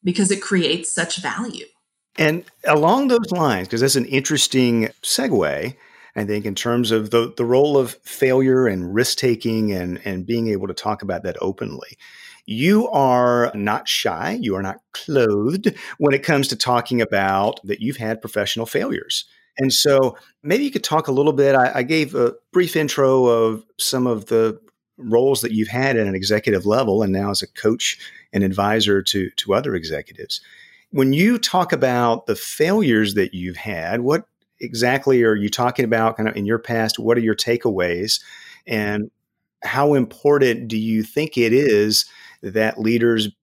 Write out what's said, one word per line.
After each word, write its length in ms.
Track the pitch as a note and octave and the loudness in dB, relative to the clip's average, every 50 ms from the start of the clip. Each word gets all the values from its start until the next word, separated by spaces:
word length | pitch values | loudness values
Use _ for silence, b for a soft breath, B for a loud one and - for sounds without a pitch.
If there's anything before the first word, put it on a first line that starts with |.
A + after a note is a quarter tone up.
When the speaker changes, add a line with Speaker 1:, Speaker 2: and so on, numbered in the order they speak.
| _ | _
Speaker 1:
because 260 | F3+ F3+ - G3+ F#3 | -2 0 0 2 0
it 120 | G3 F#3+ | 0 -2
creates 520 | - - G3+ F#3 E3+ C#3+ D#3 F3 - - - | -2 -2 0 0 2 0 -2 -2 -4 -6 -6
such 280 | - E3 E3+ - - | -6 -4 -6 -6 -8
value. 460 | F#3+ - G#2+ - A#3 A#3+ - - - - _ _ _ _ _ _ _ _ _ - | -6 -8 -6 -6 -8 -10 -10 -14 -18 -20 _ _ _ _ _ _ _ _ _ 0
Speaker 2:
And 260 | D#3 D#3 D#3 F3 F3 - _ _ - | 0 0 0 -2 -6 -14 _ _ -2
along 420 | - D3+ D3+ D3 E3 G3+ C4 C#4+ C4+ | 0 2 4 4 4 4 4 2 2
those 240 | B3 A#3+ A3 - | 2 2 0 0
lines, 380 | F#3 F3+ D#3+ C#3+ A2+ F#2+ F2+ F#2+ | -2 0 0 0 0 0 -2 -4
'cause 100 | - A2+ | -2 0
that's 160 | B2+ C#3 C3+ | 0 2 2
an 100 | C3+ A#2+ | 0 -2
interesting 840 | - C3+ C3+ C3+ - D3+ C#3 - - - C3 B2+ B2 A#2 A#2 A2 A2 - _ - | 0 -2 -2 -2 0 -2 0 0 0 2 2 2 4 2 2 0 -2 -4 _ -6
segue, 720 | - - - C4 C4 E3+ G#2+ E2+ D2+ C#2 C#2+ D#2+ A#2+ C#3 B B B B B B B B | -4 -2 -2 -2 0 0 0 0 0 -2 -4 -6 -8 -10 B B B B B B B B
I 100 | - G#2+ | -8 -4
think, 220 | G2+ G#2 G#2 G#2 A2 | -4 -4 -4 -4 -6
in 80 | G2 | -8
terms 340 | - - A#2+ A#2 A#2+ B2 G#2+ | -4 -2 -2 0 0 0 2
of 220 | A2+ A2 G#2+ G#2+ | 0 0 0 0
the, 200 | A2+ A#2 A#2 - - - | 0 0 0 0 -4 -4
the 80 | B2 | -2
role 320 | A#2 B2 C3 C#3+ D3+ C#3+ C3+ | 2 4 4 4 4 4 2
of 180 | C3 A#2 - - | 2 0 -4 -14
failure 640 | _ - - - - C3 B2+ C3 C3+ C3 B2+ C3 C3 | _ -18 -4 0 0 2 4 4 4 4 4 4 4
and 260 | A#2 G2 F#2 F2+ F2 | 2 0 -2 -4 -2
risk-taking 800 | F#2+ G#2+ B2 - - - - B2+ A#2+ A2 - A#2 A2+ A2 A2 G#2 | 0 0 0 0 0 0 0 0 0 0 -2 -2 -2 0 0 0
and, 300 | G2+ F#2 F2+ F2+ F2+ F#2 - | -2 -2 -4 -6 -6 -8 -8
and 220 | G2+ G2 F#2 F#2 | -8 -8 -8 -6
being 220 | - A#2 A#2 A#2 A2+ | -4 -4 -2 -2 -2
able 200 | G#2+ G2 F#2+ G2 | -2 -4 -4 -6
to 60 | F2 | -8
talk 300 | - - G#2 G#2+ - - | -6 -4 -4 -4 -4 -6
about 180 | F#2+ F#2 E2 | -8 -8 -6
that 160 | - F#2 E2+ - | -6 -8 -8 -6
openly. 540 | - F#2 G2 - - - - B1+ - - - B B B B B B B B B B - | -6 -6 -6 -6 -10 -12 -10 -14 -18 -20 -20 B B B B B B B B B B -10
You 400 | G#2 A2+ C3+ F3 G3+ G#3+ A#3 B3+ | -6 -2 2 2 4 2 2 0
are 640 | A#3 D3+ C#3 C3 B2+ B2 B2 B2 A#2+ A#2+ A#2+ A#2 - | 0 2 2 4 4 4 4 4 4 4 2 0 0
not 340 | G#2 G2+ G#2+ G#2+ A#2+ - - | -2 -2 -2 -2 -2 -2 -4
shy. 520 | - - - A2+ F2 E2 G2+ D#3 G3+ B3 | -6 -2 -2 -4 -4 -2 -4 -6 -4 -4
You 140 | A3+ A2+ F#2+ | -4 -4 -2
are 80 | F#2+ G2 | -2 -4
not 160 | F#2+ G2 - _ _ _ | -6 -8 -10 _ _ _
clothed 800 | - - - D#3 C#3 B2 A2 G#2 G#2 G#2 B2 D#3+ G3 G#3 A3 - B B B B B | -16 -10 -2 0 2 2 4 2 2 0 0 -2 0 -2 -2 -2 B B B B B
when 160 | - D3 C3+ | 2 2 2
it 80 | C3+ C#3 | 2 0
comes 240 | - D#3+ C#3 C#3 C#3 | 0 0 0 0 0
to 80 | C3+ | -2
talking 460 | A2 - B2+ B2 A#2+ A#2 - B2+ A#2+ | -4 0 0 0 0 0 0 0 0
about 580 | A2+ - - G2 G2 F#2+ F#2+ G2 G2+ A2 - - - | 0 0 0 0 2 2 2 2 2 0 -2 -4 -8
that 160 | G2 G2+ - | -8 -8 -4
you've 160 | A2 A#2+ - - | -4 -6 -6 -4
had 220 | A#2 G#2+ A2 A2 | -4 -6 -6 -6
professional 460 | - A2+ - G#2+ G2+ - - A2+ A2+ | -8 -6 -4 -4 -4 -2 -4 -6 -6
failures. 600 | A2 - D3+ G3 C#4 - - - - - - - b b b b b b - | -4 -4 -4 -2 -2 -4 -6 -6 -6 -8 -8 -8 b b b b b b -2
And 120 | C3+ C3+ | -2 0
so 460 | B2+ - - D3 C#3 C3+ C3+ B2 B B B B B B | 0 2 2 4 4 4 4 2 B B B B B B
maybe 220 | _ C#3+ F3 B3 D4 | _ -2 0 0 0
you 80 | C#4 | -2
could 120 | C4+ - - | -4 -4 -4
talk 240 | - D3+ D#3 D#3 - | 0 -2 -2 0 0
a 40 | |
little 220 | C3+ C3 C#3+ D3+ D3 | 0 2 2 2 4
bit. 200 | C3 C#3 C#3 C#3 | 4 4 4 4
I, 180 | C3+ B2+ C3 - | 4 4 2 2
I 80 | C3 B2+ | -2 -2
gave 320 | C3 D#3+ D#3+ D3+ C#3 - | 0 0 0 0 0 0
a 180 | C#3 B2 A#2+ - - _ _ | 0 0 0 0 -4 _ _
brief 240 | - F#3 F3+ E3 - | 0 0 2 2 0
intro 520 | E3 D#3 C#3 - - C#3 C3 C3 C3 B2+ B2 | -2 -2 0 0 2 2 4 4 4 4 4
of 360 | A#2 A#2 A2+ A2+ A2 G#2+ - _ _ _ | 4 4 2 0 0 -4 -10 _ _ _
some 300 | - - - C3 B2+ B2+ | -4 -2 -2 0 0 0
of 180 | A#2+ G#2+ G2+ | -2 -2 -4
the 340 | - A2+ A2+ A2+ A2 G#2+ A2+ _ _ _ _ _ _ _ _ | 0 2 2 2 2 -2 -6 _ _ _ _ _ _ _ _
roles 440 | B2+ A#2+ A2+ A#2 B2+ C3+ C#3 C3 | -6 2 2 4 4 4 2 0
that 100 | - B2 | -2 -2
you've 160 | A2 G#2+ G#2+ - | 0 -2 -2 -2
had 300 | A2+ B2 C3 C#3 C3 A2+ | -2 -2 0 0 2 0
at 100 | G#2+ G2+ | 0 0
an 80 | F#2+ | -2
executive 500 | F#2 F#2+ G2+ G#2+ G#2+ - - G#2 F#2+ F2 | -2 -2 0 0 0 2 2 0 0 2
level 380 | G2+ G#2 B2 C3 A2 F#2+ G#2+ A2 | 0 0 2 2 2 2 0 2
and 100 | G2 F#2+ | 0 0
now 160 | F#2+ G2+ G2+ | -2 -2 -2
as 140 | G2+ - - | -4 -4 -6
a 40 | - | -8
coach 520 | _ - - G#2+ A2 - - - - B B B B B B B - | _ -2 0 0 0 0 -2 -6 -6 B B B B B B B -2
and 100 | G2 G2 | 0 0
advisor 600 | F#2+ F#2+ G2 G2 G#2 G#2+ A2+ A2 G#2 G2+ G2 F#2+ | 0 0 0 0 0 2 0 2 2 2 0 0
to, 260 | - - G2+ F#2+ - - | -2 -2 -2 -4 -4 -6
to 180 | - - G2+ G2 | -8 -2 0 0
other 220 | A2 C#3 - G#2+ | 0 0 -2 -6
executives. 680 | F2+ D#2+ D#2+ D#2 D2 C#2+ - - - - - - - B B B B B B B B B B | -6 -6 -6 -8 -8 -8 -12 -16 -18 -14 -12 -12 -12 B B B B B B B B B B
When 240 | - C#3+ C3+ C3+ C3+ | -2 0 2 2 4
you 240 | D3+ F3+ A3 B3 A#3 | 4 4 2 2 0
talk 340 | A#3 - - F#3 F3+ E3+ | -2 -2 0 0 0 0
about 540 | - C#3+ C3+ C3 B2 B2 A#2+ A#2 A#2 A2+ - | 0 0 0 0 2 2 2 2 0 -2 -2
the 100 | - G#2+ | -4 -4
failures 800 | - - - - - D3+ E3 G3 A3 G#3+ C#3+ A#2 G#2+ G#2+ G#2 G2 | -4 -4 -12 -2 -2 0 2 2 2 2 4 4 2 2 2 0
that 220 | G#2 F#2+ F2 - | 0 -2 -2 -2
you've 220 | F2+ F2+ F2+ F2 E2+ | -8 -8 -8 -8 -10
had, 440 | - G#2+ G2+ E2 D#2+ E2+ G2 A#2 | -10 -8 -8 -8 -6 -4 -4 -2
what 240 | A#2+ C3 D3+ E3 - _ _ _ _ _ _ _ | 0 0 0 0 -2 _ _ _ _ _ _ _
exactly 640 | A#2 A#2+ - A2+ A#2 B2 B2+ C#3 C3+ C#3 C3 B2 | -14 -10 -4 -2 0 0 0 0 2 2 4 4
are 140 | A#2 A2+ A2 | 4 4 2
you 140 | G#2+ G2+ G#2 | 2 0 -4
talking 360 | - - B2 B2 B2 - B2+ | -2 0 -2 -2 0 0 0
about 320 | A2 A2+ A2+ A2 A2+ A2+ - | 0 2 2 2 0 0 0
kind 100 | G#2+ G#2+ | -4 -2
of 80 | - | -2
in 80 | A2+ G2+ | -2 -2
your 140 | G2+ A2+ A2+ | -2 -2 -2
past? 400 | A2+ - A#2 A2+ A2 A2 - - | -2 -4 -2 -2 0 -2 -2 -4
What 180 | A2+ A2 A#2 | 0 0 2
are 60 | A#2+ | 2
your 140 | A#2 A2 G#2+ | 2 0 0
takeaways? 840 | - - - A#2 A#2+ - A#2+ G#2 F#2+ F2+ F2 F2 F2 F#2+ A2 - - B B B B B B B B B | -2 0 -2 -2 0 0 -2 0 0 0 0 -2 -2 -2 -2 -4 -4 B B B B B B B B B
And 460 | - A#2 G#2+ G#2 G#2 G#2 G#2 G#2+ - _ _ _ _ _ _ _ _ _ _ - | -6 -4 -2 -2 -2 -2 -4 -6 -6 _ _ _ _ _ _ _ _ _ _ -10
how 300 | - - C3 C#3+ D3 D3 | -6 -2 0 2 4 4
important 720 | C#3 B2 - - - _ D3 D3 C#3+ C3+ B2 A#2 A#2 B2+ A2+ | 2 2 -2 -6 -2 _ 2 4 4 4 2 2 0 -4 -6
do 100 | A2+ A2 | -4 -4
you 260 | A2 A2+ A2 A2 G#2+ | -2 0 0 -2 -2
think 340 | - - D3 D3+ D#3 - B2+ | -2 -2 -4 -4 -2 0 0
it 160 | A#2 A2+ A2+ | 2 4 4
is 520 | C3 D3 C#3 A2 G#2 G#2 G#2+ G#2 - - B B B B B B B | 4 4 4 4 4 4 2 2 0 -2 B B B B B B B
that 380 | - G#2 F#2 A2 A2 A2 - - | -14 -6 -2 0 0 0 -2 -2
leaders 500 | A2 A2 A#2 A#2+ A#2 A#2 A#2 A2+ G#2+ G#2+ - _ | 0 0 2 4 4 2 2 2 0 -4 -6 _